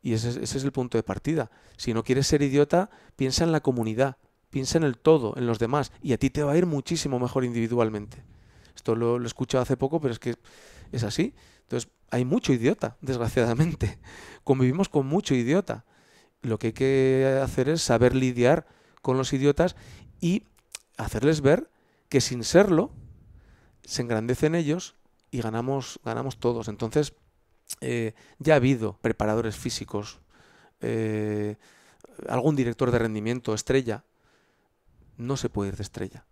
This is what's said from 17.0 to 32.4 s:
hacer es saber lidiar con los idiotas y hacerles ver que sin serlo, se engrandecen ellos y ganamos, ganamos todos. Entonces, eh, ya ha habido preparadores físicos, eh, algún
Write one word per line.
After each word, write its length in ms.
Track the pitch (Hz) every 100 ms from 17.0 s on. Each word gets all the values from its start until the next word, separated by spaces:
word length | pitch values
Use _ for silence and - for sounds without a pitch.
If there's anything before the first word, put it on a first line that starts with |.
| 131 131 135 135
hacer 280 | 135 - 131
es 120 | 165
saber 320 | - 117 123
lidiar 520 | 127 127 120 120 165 - _ _ _
con 160 | - 131
los 160 | 127
idiotas 440 | 139 143 143 175 - - - - -
y 240 | 170 196 _ _ _ - _ -
hacerles 420 | 107 110 139 156
ver 300 | 135 180 320 _ _ _ _
que 120 | 135
sin 240 | - 123
serlo, 480 | 113 170 202 160 240 - - - - - - - _ _
se 200 | - -
engrandecen 520 | 120 113 113 131 156
ellos 400 | 165 151 165 - _ _ _ _
y 100 | 127
ganamos, 600 | 110 113 127 139 127 -
ganamos 340 | 117 117 135 -
todos. 300 | 120 117 110
Entonces, 460 | 104 113 151 147 _ _ _ _ _ _ -
eh, 340 | 131 120 113 - - _
ya 160 | 143
ha 20 | 151
habido 420 | 127 127 110 101
preparadores 560 | 117 113 107 110 113 101
físicos, 640 | 120 - 101 104 104 - _ _ _ _ _ _
eh, 760 | 117 113 110 107 107 104 104 104 _ _ _ _ - - -
algún 280 | 120